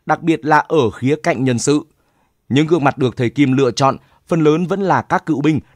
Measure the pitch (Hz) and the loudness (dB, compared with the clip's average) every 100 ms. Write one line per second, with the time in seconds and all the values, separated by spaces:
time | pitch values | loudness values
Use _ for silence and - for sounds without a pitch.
0 | - 151 170 156 143 151 - 160 113 - | -4 -2 0 -2 2 0 2 0 0 -2
1 | 127 156 170 120 131 117 143 147 - _ | -2 -2 -2 -2 0 0 0 -2 -2 _
2 | _ _ _ _ - 131 156 170 139 - | _ _ _ _ -2 0 2 2 0 0
3 | 127 101 117 - 135 131 123 110 135 - | -4 -2 -4 0 2 2 0 0 -2 -2
4 | _ _ - 165 151 160 165 196 185 131 | _ _ -4 0 2 2 -2 -2 0 0
5 | - 180 - 135 156 143 - | 0 -4 -2 -2 0 -2 -4